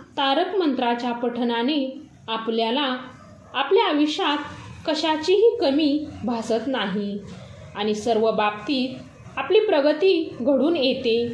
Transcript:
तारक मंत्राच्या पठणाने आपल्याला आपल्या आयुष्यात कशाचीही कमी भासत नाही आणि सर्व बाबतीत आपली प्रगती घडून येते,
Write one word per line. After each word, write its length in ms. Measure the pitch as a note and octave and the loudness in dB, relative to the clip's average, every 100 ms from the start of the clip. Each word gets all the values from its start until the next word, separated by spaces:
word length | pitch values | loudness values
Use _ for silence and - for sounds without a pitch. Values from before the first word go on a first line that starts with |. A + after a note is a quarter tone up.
| - D4 | -10 -2
तारक 380 | C4+ C#4 F#4 | 0 2 0
मंत्राच्या 580 | G4+ D#4+ B3 A#3+ A#3+ B3 | 0 0 0 0 0 -2
पठणाने 880 | A#3+ B3 A#3+ A#3+ A#3 B3 D#4 C4 - - - - | -2 -4 -2 -2 0 0 0 -2 -6 -16 -16 -8
आपल्याला 680 | A3 A#3 A3+ A3+ B3+ C#4 B3+ - - - - - | -6 -4 -2 0 0 -2 -4 -8 -18 -20 -20 -10
आपल्या 300 | B3 - G4 | -6 2 2
आयुष्यात 540 | G4+ D4 D4+ - E4 D4+ - - - - - | 4 2 0 0 0 -2 -4 -12 -16 -8 -4
कशाचीही 720 | D#4 D#4+ D#4 D#4 F#4+ A4+ A#4 | -2 0 0 2 6 6 4
कमी 460 | D4 C#4 D4+ D4 D4 - | 2 2 2 2 -2 -6
भासत 420 | A3+ A#3 A3 A3+ B3+ | -4 -4 -2 -2 0
नाही 520 | B3+ G3 G3+ G3+ G3+ - - - - - F#3+ | -2 -2 -2 -4 -6 -10 -16 -18 -18 -14 -4
आणि 180 | G#3+ | -2
सर्व 360 | G#3+ A#3 A3 A3 | 0 0 2 2
बाबतीत 560 | G#3 G#3 G#3 - C4 B3+ - - - - - | 2 0 -2 -2 -2 -2 -6 -16 -20 -12 -8
आपली 240 | D#4 G#4 | 2 4
प्रगती 760 | G#4+ D#4 C#4+ D4+ F#4+ E4+ D#4 - | 6 4 4 4 2 2 0 -2
घडून 360 | B3 C4+ D4 E4+ | 0 2 2 2
येते, 520 | C4 - A#3 A#3 A#3+ | 2 0 0 0 0